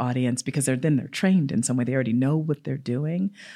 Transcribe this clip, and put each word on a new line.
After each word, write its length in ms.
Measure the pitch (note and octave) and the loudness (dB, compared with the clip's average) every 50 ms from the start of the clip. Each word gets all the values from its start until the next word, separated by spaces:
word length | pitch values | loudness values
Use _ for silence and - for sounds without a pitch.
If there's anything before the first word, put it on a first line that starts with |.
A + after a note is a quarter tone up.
audience 420 | A#2+ B2 B2 B2+ B2+ A#2+ B2+ - | 0 -2 0 0 0 0 0 -2
because 240 | - C#3+ - D3+ C3 | -4 -4 -4 -2 0
they're, 80 | - C3 | 0 0
then 200 | B2+ C#3+ D#3 D3+ | 0 2 2 2
they're 100 | B2 - | 2 0
trained 460 | - - - - F#3 F#3+ F3+ C#3+ E3 | -2 -4 0 2 4 4 4 4 2
in 100 | - A2 | 0 0
some 140 | A#2 - B2 | 0 0 0
way. 80 | B2+ A#2+ | 0 0
They 100 | A#2+ C3 | 0 0
already 180 | C3+ B2+ A2+ | 0 0 2
know 240 | A2+ B2 C3 C3+ D#3 | 2 2 2 2 2
what 280 | D#3+ D#3 D#3 D3 - - | 0 0 -2 -2 -4 -4
they're 120 | C#3 C3+ | -6 -6
doing. 540 | - C3+ A#2+ B2 C3+ D3+ D#3 E3+ F3+ F#3+ G3+ - - - - - | -6 -4 -4 -4 -2 -2 -2 -2 -2 -4 -4 -6 -8 -18 -20 -20